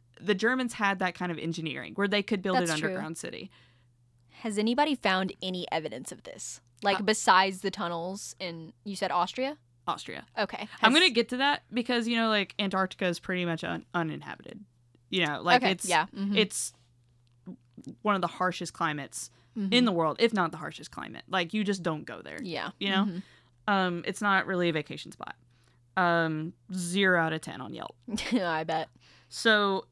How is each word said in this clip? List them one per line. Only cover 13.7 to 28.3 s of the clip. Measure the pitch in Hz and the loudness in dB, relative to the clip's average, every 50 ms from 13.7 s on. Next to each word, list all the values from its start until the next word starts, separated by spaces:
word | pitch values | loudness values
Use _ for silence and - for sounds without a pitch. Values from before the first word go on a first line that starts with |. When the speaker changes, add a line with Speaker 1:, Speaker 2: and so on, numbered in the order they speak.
| 170 165 - - - | -6 -6 -8 -6 -4
Speaker 1:
uninhabited. | 175 165 156 151 143 147 151 - - - - - - - - _ _ _ _ _ _ _ _ | -4 -2 -2 -6 -8 -10 -12 -14 -14 -14 -16 -16 -16 -18 -20 _ _ _ _ _ _ _ _
You | 180 185 170 | 0 0 2
know, | 147 147 123 | 2 0 0
like, | - 175 214 247 | 4 6 6 6
Speaker 2:
Okay, | 254 196 | 6 4
Speaker 1:
it's, | 190 175 - | 2 0 2
Speaker 2:
yeah, | 180 175 156 165 - - | 4 4 4 4 2 -4
mm-hmm. | 196 196 202 202 | -4 -4 0 2
Speaker 1:
it's | 214 214 208 - - - - - _ _ _ _ _ _ _ _ _ _ _ _ _ _ 185 - - _ _ _ - - - - - | 2 2 2 0 -4 -6 -6 -10 _ _ _ _ _ _ _ _ _ _ _ _ _ _ -18 -18 -18 _ _ _ -18 -18 -18 -14 -4
one | - 208 202 | 0 0 2
of | 190 | 2
the | 180 | 0
harshest | 170 - - 180 185 180 - 180 - - | -2 -2 -2 -2 -2 -2 -4 -8 -10 -4
climates | - 175 160 147 147 139 - - - - - - _ _ _ _ | -4 -2 -2 -2 -4 -8 -10 -12 -12 -12 -12 -16 _ _ _ _
Speaker 2:
Mm-hmm. | 233 196 190 202 | -6 0 4 4
Speaker 1:
in | 247 247 | 6 6
the | 226 | 6
world, | 180 170 160 156 147 - | 4 2 2 0 2 2
if | 226 226 226 | 2 2 4
not | 202 175 156 | 2 0 0
the | - | -2
harshest | 151 151 151 143 - 147 - | -6 -10 -12 -12 -14 -16 -14
climate. | - - - - - - - - | -12 -12 -12 -12 -14 -16 -10 -4
Like, | - 185 175 160 - | -2 -2 -2 0 -2
you | 214 208 | -2 0
just | 196 202 190 165 | 0 -2 0 -2
don't | 175 156 151 - | -2 -4 -4 -6
go | - 113 85 - | -10 -12 -12 -12
there. | - 76 - | -12 -12 -10
Speaker 2:
Yeah. | 247 180 160 135 - - - _ | -8 -8 -6 -6 -6 -8 -6 _
Speaker 1:
You | 190 196 | -2 2
know? | 190 190 202 | 4 4 2
Speaker 2:
Mm-hmm. | 208 170 180 - - - _ _ _ _ _ _ | 2 0 -4 -10 -12 -18 _ _ _ _ _ _
Speaker 1:
Um, | 208 202 190 185 180 175 170 - | 0 2 2 2 0 0 -2 -4
it's | - 185 - | -6 -6 -2
not | 214 208 196 190 - | 0 2 2 2 2
really | - 190 175 175 170 | 0 0 2 2 2
a | 156 | 2
vacation | 160 139 - - 147 - - | 0 -4 -6 -10 -12 -12 -14
spot. | - - - - - - _ _ _ _ _ _ _ _ _ _ _ | -14 -14 -14 -14 -14 -16 _ _ _ _ _ _ _ _ _ _ _
Um, | 185 180 175 170 170 165 160 156 156 156 170 - _ _ - 185 | 4 4 6 6 4 4 2 0 -2 -4 -6 -10 _ _ -8 -6
zero | 185 175 175 180 202 196 190 180 170 | -6 -4 0 2 4 6 6 6 6
out | 160 160 160 | 4 2 0
of | 156 | -2
ten | - - - - | -4 -8 -10 -10
on | 254 196 - | -10 -10 -10
Yelp. | 117 - - - _ _ - 220 | -10 -12 -12 -14 _ _ -8 -6
Speaker 2:
<laughs> | 214 - - | -6 -2 0